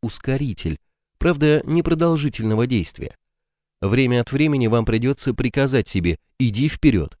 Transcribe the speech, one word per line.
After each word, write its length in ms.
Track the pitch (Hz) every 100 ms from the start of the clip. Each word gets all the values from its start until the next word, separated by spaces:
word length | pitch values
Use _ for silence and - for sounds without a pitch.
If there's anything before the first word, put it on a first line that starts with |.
ускоритель, 800 | 113 - - 135 139 90 82 73 _ _ _ -
правда, 440 | 170 147 151 151 -
непродолжительного 1000 | 165 165 160 170 156 143 - 110 107 127
действия. 520 | 117 80 - - - _ _ _ _ _ -
Время 400 | 98 120 127 123
от 100 | 117
времени 360 | 139 151 139 113
вам 180 | 117 113
придется 480 | 113 123 139 135
приказать 540 | 117 123 139 135 127 -
себе: 320 | 95 85 80 _ -
"Иди 300 | 123 104 147
вперед". 500 | - 151 95 76 -